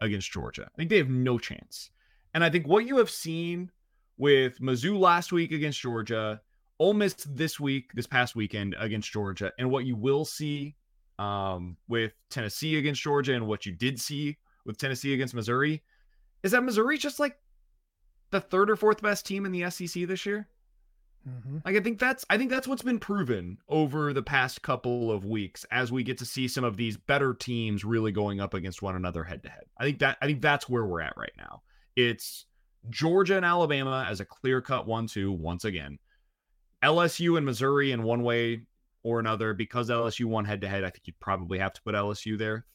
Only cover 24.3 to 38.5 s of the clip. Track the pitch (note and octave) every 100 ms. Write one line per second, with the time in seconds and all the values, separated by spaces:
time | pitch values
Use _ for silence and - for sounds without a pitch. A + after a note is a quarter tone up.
24.3 | C#3+ B2+ - - B2+ B2 A#2+ A#2 G#2+ G2
25.3 | A2 G2 - - A#2+ B2 B2+ A#2+ B2 A#2+
26.3 | C3+ B2+ C#3 B2 G2 A#2 G2+ - C#3 C3+
27.3 | A#2+ - A#2 A2+ G2+ G#2 A#2 A2 G2+ G#2
28.3 | G2 G2+ G2 F#2 - G2 F#2 F2+ E2+ D#2+
29.3 | D2 - - - - C3+ C#3 C#3 - C#3+
30.3 | C#3+ D3+ C#3+ - B2 G#2+ E2+ D2+ - -
31.3 | - G1+ - _ _ _ - A#2+ A2+ -
32.3 | - - _ _ _ A#2 A2+ D#3+ F#3 F#3
33.3 | F#3+ F3 F3 D#3+ C#3+ C3+ C3 G2+ G2 G2
34.3 | - C3 C3 - C3 G#2+ A2+ A2+ G#2 G2
35.3 | F#2 D#2+ F2 G#2+ F2+ C#2+ D2 _ _ _
36.3 | _ _ _ _ - C#3 E3 E3+ - E3+
37.3 | E3 C#3+ A2 C3+ C#3 C#3 A#2+ A2+ A#2+ A#2+
38.3 | A#2 A#2